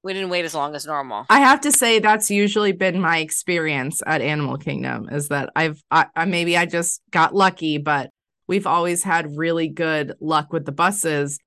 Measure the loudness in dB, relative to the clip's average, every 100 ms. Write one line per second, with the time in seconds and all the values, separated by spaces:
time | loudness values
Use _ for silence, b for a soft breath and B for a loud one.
0 | -8 -6 -2 -2 -2 -4 -4 -6 -6 -6
1 | -6 -8 4 6 8 6 4 2 4 4
2 | 4 2 2 2 2 2 0 0 -2 0
3 | 0 0 -2 -6 -2 -2 0 -2 -4 -6
4 | -2 -2 0 -2 -2 -4 -6 -6 -6 -8
5 | -6 -8 -4 -4 -2 0 -2 -2 _ 2
6 | 2 0 0 0 2 2 2 -2 -4 -6
7 | _ 2 2 4 2 2 -4 -2 0 -2
8 | -2 _ _ _ -4 -2 0 0 0 -2
9 | 0 -2 -2 -4 -2 0 -2 -2 -2 -2
10 | -4 -6 -2 -2 0 -6 -6 -2 0 0
11 | -2 -2 -4 -8